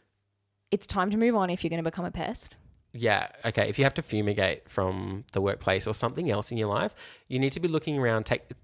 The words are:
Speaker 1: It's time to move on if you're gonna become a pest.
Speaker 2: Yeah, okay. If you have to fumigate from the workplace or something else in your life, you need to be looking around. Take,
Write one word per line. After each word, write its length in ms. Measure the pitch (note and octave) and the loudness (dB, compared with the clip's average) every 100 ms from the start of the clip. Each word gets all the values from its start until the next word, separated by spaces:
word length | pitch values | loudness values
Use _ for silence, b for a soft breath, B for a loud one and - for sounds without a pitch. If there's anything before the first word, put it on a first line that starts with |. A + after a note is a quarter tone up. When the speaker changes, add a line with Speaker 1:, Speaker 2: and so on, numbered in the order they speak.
| b _ _ _ _ _ - | b _ _ _ _ _ -4
Speaker 1:
It's 160 | - - | -4 -2
time 240 | G3 F#3 | -2 0
to 60 | G#3+ | 4
move 180 | A#3 A3+ | 4 4
on 140 | F#3 | 2
if 140 | F3+ E3 | 0 -2
you're 40 | |
gonna 140 | E3 | -2
become 220 | E3 E3 F3 | -2 -4 -6
a 60 | |
pest. 440 | F3+ D#3+ A#3 - - - - _ | -4 -6 -6 -10 -16 -20 -20 _
Speaker 2:
Yeah, 340 | A#2+ A2+ G2+ - - A2+ | -2 2 2 0 -6 -4
okay. 220 | A2 G#2 | 0 0
If 80 | G#2 | 4
you 60 | |
have 100 | C3+ - | 2 2
to 60 | |
fumigate 680 | - G#2+ G#2 G#2 F#2+ D2+ - | -2 0 2 4 2 0 -6
from 560 | - F#2+ F#2+ G2 F#2+ - | -2 0 0 -4 -6 -6
the 80 | - | -2
workplace 440 | G2 - - F#3+ A2 | 0 0 2 0 0
or 80 | |
something 380 | G#2+ A#2 C3 E3+ | -2 -2 -2 -2
else 180 | G#2 G#2+ | -2 -2
in 60 | A#2 | -2
your 120 | G#2+ | 0
life, 260 | G#2 G3+ - B B B | 0 -2 -4 B B B
you 100 | B2+ | 0
need 120 | C3+ | 0
to 80 | D3+ | 0
be 80 | E3+ | -2
looking 320 | D#3+ D#3 D3 | -2 -2 0
around. 260 | B2 A2+ A2 | 2 2 0
Take, 260 | B2 - - | -2 -4 -20